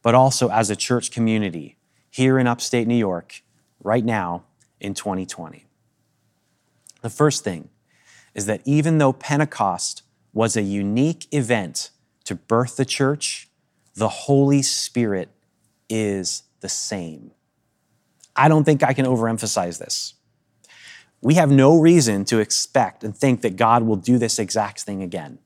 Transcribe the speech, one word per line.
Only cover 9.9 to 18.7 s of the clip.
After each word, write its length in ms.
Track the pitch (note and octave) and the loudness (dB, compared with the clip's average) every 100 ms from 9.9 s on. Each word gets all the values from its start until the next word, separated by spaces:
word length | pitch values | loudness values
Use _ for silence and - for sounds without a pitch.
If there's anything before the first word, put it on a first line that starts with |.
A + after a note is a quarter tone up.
| - _ _ _ | -12 _ _ _
was 240 | G#2+ A2+ A2+ | -2 -2 0
a 60 | |
unique 640 | G2 G2+ G2+ A2+ D3+ E3+ - | -2 -4 -2 0 0 -2 -6
event 580 | D3 A2+ A2+ F2+ - - _ _ _ | -4 0 -2 -2 -10 -12 _ _ _
to 140 | - F#2 | -12 -12
birth 400 | - A2+ B2+ - | -2 0 0 -4
the 80 | |
church, 640 | C3 - C3+ D3 - - - _ _ _ _ | -6 -2 -2 -2 -8 -10 -18 _ _ _ _
the 140 | - A2 | -4 -4
Holy 540 | - - C#3 C#3 C#3+ | -4 0 2 4 2
Spirit 680 | C3 - - B2 A2+ G2 E2+ _ _ _ _ _ _ | 0 -6 -6 -4 -2 -4 -8 _ _ _ _ _ _
is 560 | A2+ G#2+ G2 F2+ - _ _ | -4 -2 -4 -6 -10 _ _
the 80 | F#2 | -10
same. 640 | - - G2+ E2 D2+ - _ _ _ _ _ _ _ _ _ _ - | -10 -8 -8 -10 -16 -20 _ _ _ _ _ _ _ _ _ _ 2
I 100 | D3 | 4
don't 160 | D#3 | 4
think 200 | D3+ | 4